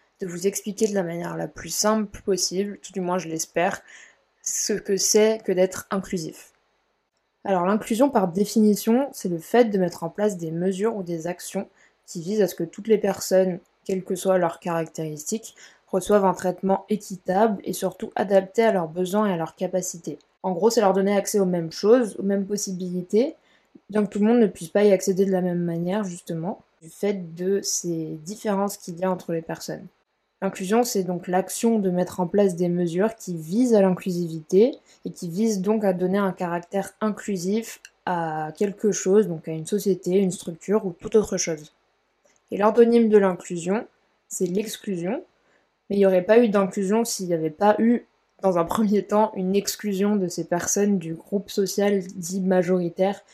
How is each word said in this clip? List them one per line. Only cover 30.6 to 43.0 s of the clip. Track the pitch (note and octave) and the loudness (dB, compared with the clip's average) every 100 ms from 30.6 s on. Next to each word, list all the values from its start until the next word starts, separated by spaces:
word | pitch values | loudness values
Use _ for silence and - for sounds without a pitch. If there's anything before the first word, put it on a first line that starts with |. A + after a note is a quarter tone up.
| F#3 A3+ | 0 2
c'est | A#3+ G3+ | 2 0
donc | F3+ F3 F3+ | -2 -6 -2
l'action | F3+ F#3 - A3+ A3+ | -2 -2 -2 0 2
de | F#3+ | 2
mettre | F3 F3+ - | 0 -2 -2
en | F3 | 0
place | G3+ G3+ E3+ | 2 2 2
des | F3+ | 0
mesures | F3 F3 E3+ A3 - | 0 0 0 -2 -2
qui | - E3+ | -10 -10
visent | D#3 G#3 B3+ | -4 0 4
à | G#3+ | 6
l'inclusivité | F#3+ F3+ G3 F3 E3+ D#3+ D#3 F#3 B3 D4+ _ _ | 6 2 -2 -4 -4 -8 2 4 6 2 _ _
et | F3 | -14
qui | - F3 | -10 -8
visent | E3+ A3+ G3+ | -2 0 0
donc | F#3+ A3+ | 0 2
à | G3+ | 0
donner | F3+ F#3 G3+ | 0 0 2
un | G3 | 0
caractère | F3 F3 E3+ - G3 F#3 - | -2 -4 -6 -4 -6 -6 -4
inclusif | G#3+ G#3 - F#3+ F3+ G#3+ A3+ - - _ - | -4 -4 -6 -4 -2 -4 -4 -14 -20 _ -4
à | F3 E3 D#3 D#3 D#3 | -4 -4 -4 -8 -4
quelque | G3+ F#3 G#3+ | -4 0 -2
chose, | F#3 F#3 G3+ F#3 | 0 2 4 2
donc | D#3+ - | -4 -8
à | |
une | D#3+ D#3+ | -10 -4
société, | G#3 G3 F3+ F3+ | -2 0 -2 0
une | F#3 F#3+ | 2 2
structure | F#3 - E3 - G#3 G3 | -2 -10 -12 -2 -2 -2
ou | E3+ | -8
toute | G#3+ | 0
autre | A3 G3 F3+ | 2 2 -2
chose. | - D#3 D3+ _ _ _ _ _ _ _ _ | -4 -6 -10 _ _ _ _ _ _ _ _
Et | F#3+ | 0
l'antonyme | G#3+ A3+ A#3 A#3 | 2 6 6 6